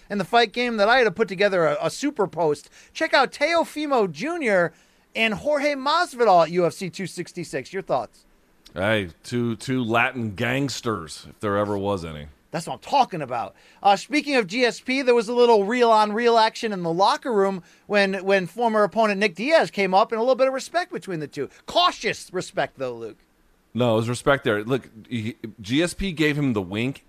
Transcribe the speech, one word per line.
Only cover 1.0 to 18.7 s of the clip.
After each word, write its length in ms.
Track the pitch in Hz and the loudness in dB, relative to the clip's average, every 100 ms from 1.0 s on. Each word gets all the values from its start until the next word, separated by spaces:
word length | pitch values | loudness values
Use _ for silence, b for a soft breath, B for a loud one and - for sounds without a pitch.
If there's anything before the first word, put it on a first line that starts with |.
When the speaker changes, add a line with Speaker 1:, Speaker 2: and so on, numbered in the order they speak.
| 226 | 4
Speaker 1:
to 60 | |
put 160 | 175 220 | 0 -2
together 380 | 185 202 185 160 | 0 2 2 2
a, 120 | 147 | 0
a 80 | 160 | -4
super 380 | - 285 285 185 | -4 -4 -2 -4
post. 420 | 156 160 147 - b b | 0 -2 -2 -6 b b
Check 200 | - 320 | -6 0
out 200 | 302 247 | 2 2
Teofimo 760 | - 294 339 285 294 302 269 196 | 0 0 2 0 -4 -2 0 0
Junior 600 | 143 262 349 262 190 170 b b b b | -2 -8 -4 0 2 0 b b b b
and 200 | - 226 | -2 -2
Jorge 400 | 196 254 294 285 | 0 -2 0 0
Masvidal 720 | 285 262 320 359 247 226 180 | -2 -2 0 -2 2 6 6
at 80 | 160 | 6
U 140 | 175 170 | 2 0
F 80 | |
C 160 | - 185 | -2 -8
two 180 | - 190 | -8 -10
sixty-six. 640 | - 165 - 165 147 120 | -10 -12 -12 -8 -8 -8
Your 80 | 190 | -10
thoughts? 420 | 185 143 104 _ _ _ _ _ - - | -4 -4 -4 _ _ _ _ _ -14 -4
Speaker 2:
Hey, 340 | 98 110 92 - | 0 0 -2 -10
two, 320 | - 120 120 110 | -8 -4 -4 -4
two 280 | - 131 | -4 -4
Latin 520 | 117 117 123 127 113 92 | 0 0 0 -2 -6 -4
gangsters, 880 | 120 131 139 - 123 104 80 - - | -4 -2 -4 -4 -6 -6 -8 -16 -20
if 120 | - | -8
there 180 | 107 101 | -2 0
ever 180 | 104 104 | 0 -2
was 260 | 98 101 82 | -2 -4 -6
any. 220 | 76 73 - _ | -12 -14 -20 _
Speaker 1:
That's 160 | 156 165 | -10 -8
what 60 | |
I'm 60 | 131 | -12
talking 420 | - 269 240 170 | -2 0 0 -2
about. 340 | 135 120 101 b b b | -8 -6 -8 b b b
Uh, 140 | 202 196 | 2 2
speaking 400 | - 294 294 269 | 0 -4 0 0
of 100 | 196 | 0
G 200 | 226 240 | 0 0
S 140 | - | -2
P, 220 | - 262 | -4 0
there 140 | 254 240 | 2 2
was 120 | 208 | 2
a 60 | |
little 300 | 240 240 226 | 4 6 6
reel-on-reel 720 | 196 247 240 220 214 208 233 233 | 4 2 4 6 4 2 2 4
action 340 | 220 - 226 | 2 0 -6
in 120 | 196 | -4
the 100 | 175 | -2
locker 380 | 165 202 294 294 | 2 2 2 0
room 320 | 214 196 190 b b - | 0 0 -2 b b -2
when, 260 | 202 196 190 190 | 0 0 0 0
when 200 | 196 175 | 0 0
former 380 | - 240 | -2 0